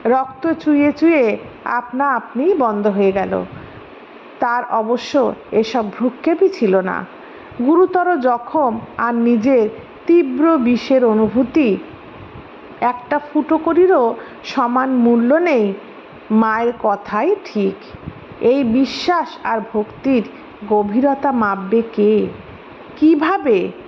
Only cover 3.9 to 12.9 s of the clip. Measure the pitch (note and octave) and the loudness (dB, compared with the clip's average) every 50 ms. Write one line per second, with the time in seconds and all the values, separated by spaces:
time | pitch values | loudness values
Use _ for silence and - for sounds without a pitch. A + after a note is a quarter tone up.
3.9 | - - - - - - - - - - C4 A#3+ A#3+ B3 A3+ - - A3+ A3 A3 | -20 -20 -20 -20 -20 -20 -20 -20 -6 -4 -2 -2 -2 -2 -4 -2 -4 -4 -2 -2
4.9 | B3 A#3+ - - - C#4+ A#3+ G#3 - - - - - G#3+ A3+ - - B3 G#3+ G3+ | -4 -4 -4 -2 0 0 0 0 -2 -8 -12 -2 -2 -2 -2 0 -2 -4 -4 -4
5.9 | - - A3+ B3+ B3 - - D#4+ E4 E4 G4 F4+ F#4+ - A#3+ F#3+ F#3 F#3+ F3+ F#3 | -6 -4 -4 -4 -4 -2 -2 -2 2 4 2 2 2 0 0 2 2 2 0 -2
6.9 | F3+ E3+ F3+ - - - - - - - - - - - A#3+ C4 E4 E4+ F#4 F4+ | -6 -6 -8 -10 -16 -20 -20 -20 -20 -20 -20 -18 -8 -4 0 2 4 4 4 2
7.9 | F4+ F#4 F4 F4+ F4+ C#4+ A#3+ B3+ A#3+ A#3+ B3+ - - D#4+ C#4+ - - A3+ - - | 2 0 0 0 0 0 0 0 0 0 -4 -4 -2 0 0 0 -2 -4 -10 -12
8.9 | - - - A#3 A#3+ A#3 A#3 A#3+ A#3+ A3 G#3 C#4 C4+ A#3+ A3 G#3 - - - - | -8 -4 -4 -2 0 2 2 2 2 2 2 4 4 4 2 0 -4 -10 -18 -20
9.9 | - - - - E4+ F4 D4+ C4 B3+ C4 D4+ E4 E4 D4 A#3 A#3+ B3 A3+ - - | -20 -8 0 4 4 4 4 2 0 2 2 2 4 2 2 2 0 0 2 2
10.9 | C4+ C4 B3 A3+ G#3+ A3 A3 G3+ F#3+ B3 C4 B3+ - D#4+ C#4+ A3 F#3+ - - - | 2 4 4 4 4 2 2 2 2 0 -2 2 2 2 2 2 0 -2 -4 -14
11.9 | - - - - - - - - - - - - - - - - - - - B3 | -18 -20 -20 -20 -20 -20 -20 -18 -18 -20 -20 -20 -20 -20 -20 -20 -8 -4 -2 -2